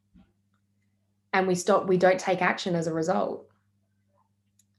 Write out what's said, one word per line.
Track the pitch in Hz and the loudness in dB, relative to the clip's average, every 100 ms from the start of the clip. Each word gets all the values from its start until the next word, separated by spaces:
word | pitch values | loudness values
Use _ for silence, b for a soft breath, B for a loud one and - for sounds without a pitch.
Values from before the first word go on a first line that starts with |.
| _ _ _ _ _ _ _ _ _ _ _ _ _ | _ _ _ _ _ _ _ _ _ _ _ _ _
And | 190 190 | 0 0
we | |
stop, | 180 - 196 196 | 0 2 2 2
we | 185 | 2
don't | 185 185 | 4 2
take | - 185 | 0 0
action | 180 214 196 | 0 -2 -4
as | 170 160 | -4 -2
a | |
result. | 160 170 202 - - - _ _ _ _ _ _ _ _ _ _ _ _ | -4 -2 -2 -4 -8 -16 _ _ _ _ _ _ _ _ _ _ _ _